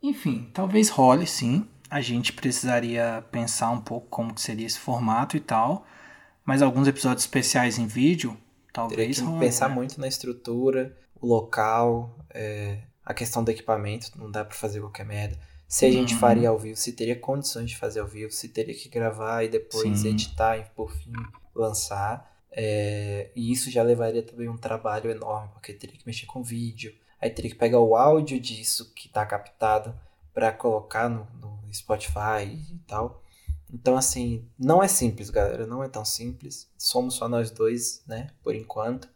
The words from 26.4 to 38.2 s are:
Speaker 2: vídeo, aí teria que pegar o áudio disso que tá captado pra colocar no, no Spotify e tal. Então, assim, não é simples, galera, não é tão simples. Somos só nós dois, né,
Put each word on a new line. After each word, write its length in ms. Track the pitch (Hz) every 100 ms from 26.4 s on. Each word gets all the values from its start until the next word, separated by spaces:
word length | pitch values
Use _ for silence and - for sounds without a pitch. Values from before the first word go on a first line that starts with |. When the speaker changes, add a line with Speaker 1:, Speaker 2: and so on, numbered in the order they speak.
Speaker 2:
vídeo, 500 | 120 117 117 110 110 - _ _
aí 120 | 117
teria 180 | - 117
que 80 | -
pegar 220 | 117 120
o 160 | 117 113
áudio 440 | 135 156 147 131
disso 540 | 120 110 110 - 117 -
que 140 | -
tá 160 | - 104
captado 680 | 101 - _ 110 107 117 117 - _ -
pra 200 | - 113
colocar 580 | 107 123 110 - 110 120
no, 160 | 113 104 -
no 320 | 107 104 -
Spotify 680 | 101 - 104 - - 107 107 101
e 320 | 110 - - -
tal. 360 | 104 120 - - _ - - -
Então, 240 | 123 127 127
assim, 480 | 131 127 120 117 - -
não 260 | 131 170
é 40 | 190
simples, 440 | - 120 104 107
galera, 340 | 113 101 117 113
não 180 | 123
é 40 | 135
tão 160 | 113 107
simples. 640 | - 117 123 143 - - _
Somos 380 | - 123 127 -
só 120 | 117
nós 220 | 120 110
dois, 540 | 110 110 120 117 - -
né, 200 | 113